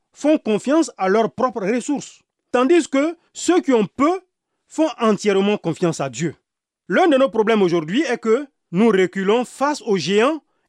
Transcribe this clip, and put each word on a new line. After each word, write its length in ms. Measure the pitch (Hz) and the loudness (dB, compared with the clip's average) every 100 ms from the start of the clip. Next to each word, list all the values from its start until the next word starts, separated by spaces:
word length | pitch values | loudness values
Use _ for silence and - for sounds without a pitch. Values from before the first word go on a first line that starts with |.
| _ | _
font 260 | _ 294 311 | _ 0 0
confiance 520 | 220 208 247 311 311 - | 0 -4 0 0 0 -2
à 120 | 190 | 0
leurs 200 | 214 214 | 0 0
propres 380 | - 247 220 190 | -2 -4 -2 -4
ressources, 540 | 247 247 262 - - _ _ _ | -4 -4 -6 -8 -20 _ _ _
tandis 340 | 247 262 349 262 | 0 4 2 2
que 300 | 269 311 339 _ | -2 -2 -6 _
ceux 260 | - - 349 | -6 0 0
qui 140 | - | 2
ont 120 | 240 196 | 0 0
peu 360 | - 294 370 - _ _ _ _ | 0 0 0 -8 _ _ _ _
font 220 | - 311 240 | -2 -2 0
entièrement 600 | 226 202 208 190 202 208 | 0 0 0 0 0 -2
confiance 420 | 170 151 175 151 | -4 -2 -4 -2
à 80 | 139 | -8
Dieu. 280 | 117 147 - _ _ _ _ - | -6 -8 -8 _ _ _ _ -4
L'un 200 | 208 359 | 2 2
de 100 | 262 | 4
nos 100 | 269 | 2
problèmes 340 | 226 214 226 | 0 0 2
aujourd'hui 400 | 180 170 156 226 | 2 0 -2 -4
est 160 | 294 240 | -2 -4
que 300 | 226 233 294 _ _ | 0 0 -2 _ _
nous 160 | 170 226 | 0 2
reculons 560 | 185 185 196 190 233 | 2 0 -2 0 0
face 380 | 240 - 277 294 | -2 -4 -4 -4
aux 160 | - 196 | -4 -4
géants 440 | 147 202 247 320 - _ | 0 0 0 -2 -10 _